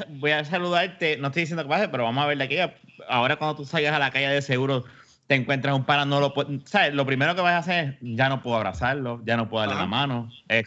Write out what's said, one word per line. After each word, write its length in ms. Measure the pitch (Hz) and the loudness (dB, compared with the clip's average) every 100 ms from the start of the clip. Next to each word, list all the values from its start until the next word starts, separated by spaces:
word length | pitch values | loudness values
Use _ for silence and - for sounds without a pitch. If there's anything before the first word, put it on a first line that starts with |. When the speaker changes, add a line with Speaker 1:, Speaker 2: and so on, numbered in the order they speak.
| - | -8
Speaker 1:
voy 220 | 143 147 | -4 0
a 140 | 151 147 | 0 0
saludarte, 720 | 180 180 175 190 - 160 139 | -2 0 0 0 -2 -2 0
no 100 | 139 | -2
estoy 140 | 165 | -2
diciendo 200 | 156 165 | -2 -2
que 60 | 139 | -2
pase, 200 | 165 202 | 0 0
pero 140 | 131 | 0
vamos 200 | 117 131 | 0 0
a 40 | 147 | 0
ver 100 | 143 | 0
de 60 | 131 | -2
aquí 140 | 160 | -2
a, 160 | 170 - - - - | -2 -4 -20 -14 -2
ahora 260 | 123 127 151 | 0 2 0
cuando 220 | 151 147 | -2 -4
tú 80 | 139 | -4
salgas 280 | 165 147 | -2 0
a 60 | 151 | 2
la 120 | 135 | 0
calle 180 | 135 139 | 0 0
de 120 | 139 | 0
seguro 440 | 135 127 135 131 - - - _ - | 0 0 0 0 -4 -16 -20 _ 0
te 60 | |
encuentras 400 | 139 120 135 139 139 | 0 2 0 2 0
un 100 | 131 | 2
pana, 200 | 143 143 | 2 2
no 140 | 143 | 2
lo 160 | 139 139 | 2 0
pu-, 260 | 143 139 - | -2 -4 0
¿sabes? 260 | 208 160 | 2 2
Lo 100 | 143 | 2
primero 300 | 131 135 151 | 0 2 2
que 80 | 180 | 2
vas 120 | 175 | 2
a 40 | 175 | 2
hacer 280 | 170 175 139 | 2 0 -2
es, 100 | 135 120 113 | -6 -6 0
ya 140 | 131 | 2
no 140 | 135 | 0
puedo 140 | 123 113 | 0 0
abrazarlo, 640 | 101 92 123 139 123 117 110 | 0 -2 -2 0 -4 -4 0
ya 100 | 117 | 0
no 140 | 113 | 0
puedo 120 | 113 | 0
darle 120 | 107 | 0
Speaker 2:
Ajá. 80 | 101 | 0
Speaker 1:
la 60 | 92 | -2
mano, 400 | 120 143 120 117 - - | 0 0 -2 -6 -10 0
eh, 140 | 113 | 0